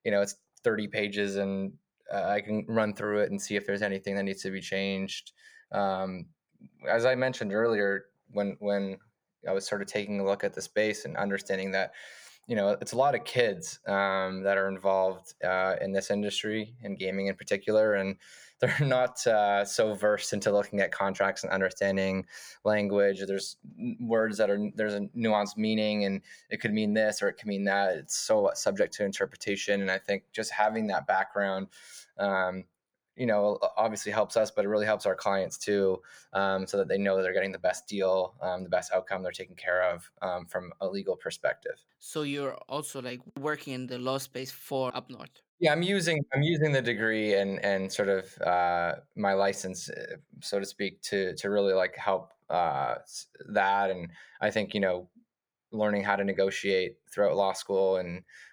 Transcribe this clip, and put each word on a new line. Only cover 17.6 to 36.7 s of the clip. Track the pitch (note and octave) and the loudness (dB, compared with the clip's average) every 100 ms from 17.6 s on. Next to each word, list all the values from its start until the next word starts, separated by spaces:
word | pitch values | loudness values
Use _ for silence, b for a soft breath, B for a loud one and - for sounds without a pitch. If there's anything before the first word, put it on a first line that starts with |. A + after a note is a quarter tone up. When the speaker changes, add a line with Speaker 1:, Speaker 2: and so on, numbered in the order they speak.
| G#2+ G#2+ A2 | 2 4 4
Speaker 1:
and | G2 F#2+ G2 B B | 2 -2 -6 B B
<laughs> | B _ | B _
they're | B2 - | 0 2
not, | C#3 B2+ B2 - A#2+ | 2 2 2 0 2
uh, | G#2+ G2+ G2+ | 4 4 2
so | G2+ - A2 | 2 2 0
versed | G2+ G#2+ G#2 - | 2 2 2 0
into | G#2 G#2+ | -2 2
looking | G2+ - G2+ | 2 2 0
at | F#2 | 0
contracts | - G2 F#2+ G2 - | 0 0 2 0 0
and | - | -2
understanding | F#2+ F#2+ - G2 F#2+ F#2+ F#2+ B B B B | 0 0 0 0 2 0 -2 B B B B
language. | G#2+ G#2+ G2+ G2+ G2+ G2 F#2+ | 0 2 2 4 4 2 -2
There's | G2 - - - - | -4 -6 -12 -18 -10
n-, | A#2+ - | -8 -6
words | A#2 A2+ A2 G#2 | 0 2 2 2
that | G2+ | 2
are, | G2+ G#2 | 2 0
there's | A2 G#2+ | -2 -2
a | G2+ G2+ B2+ | -2 -4 -2
nuanced | A2+ G#2+ G2+ A2 | 2 2 2 0
meaning, | A2 A2 G#2+ G#2 | 0 2 2 0
and | G2 G2 B B B | 0 -2 B B B
it | G#2+ | -4
could | A2+ | -2
mean | G#2+ G#2 | 0 2
this | G#2+ G#2+ - | 2 2 2
or | G2+ | -2
it | - | -2
could | G#2 | -4
mean | G2 | -2
that. | G2 G2 G2 D#2+ | 2 2 2 0
It's | D2 - | -4 -4
so | - A2 G2 | 2 2 2
subject | - G#2 G2 F#2 | 0 0 0 0
to | - | 0
interpretation, | G2+ - F#2+ - - G2 - G2+ | -4 -2 -6 -4 -4 -2 0 0
and | F#2+ | 0
I | F#2+ | -2
think | - G2+ - | -2 -4 -4
just | - G#2+ | -8 -4
having | - G#2+ A2 G#2+ | 0 2 2 -2
that | F#2+ - | -2 0
background, | F#2+ - G2+ G2 F#2+ F#2+ B B B B - | 0 0 -2 0 -2 -6 B B B B -4
um, | G2+ F#2+ F#2 F#2 - _ _ _ _ - | 0 2 0 -4 -10 _ _ _ _ -4
you | B2 | 0
know, | G#2 G#2 - | 2 2 2
o-, | - - | 0 2
obviously | A2+ G#2 G#2 | 0 0 -2
helps | G#2+ G2+ A2+ | 0 2 2
us, | G#2+ | 2
but | - | 0
it | G2+ | 2
really | G#2+ G#2+ | 2 2
helps | G#2+ G2+ | 2 0
our | |
clients | F#2+ G2+ G2 F2+ - | 0 0 0 -2 -4
too, | - G2+ F#2+ F#2 B B B | 0 2 2 0 B B B
um, | G2 G2 G2 | -2 0 0
so | F#2 | 0